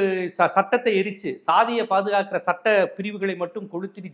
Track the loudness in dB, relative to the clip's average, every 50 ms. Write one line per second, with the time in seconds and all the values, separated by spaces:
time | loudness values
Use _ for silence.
0 | 2 2 0 -2 -4 -2 0 2 2 4 4 2 2 2 0 0 2 2 2 2
1 | 0 -2 -4 -8 -8 -8 -8 -4 0 2 4 4 4 4 0 -2 -2 0 0 0
2 | 0 0 0 0 0 -2 -4 -4 -2 -2 -2 0 2 2 4 4 2 0 -2 -6
3 | -8 -8 -6 -4 -4 -4 -4 -4 -6 -6 -8 -10 -12 -10 -10 -10 -10 -10 -12 -14
4 | -16 -10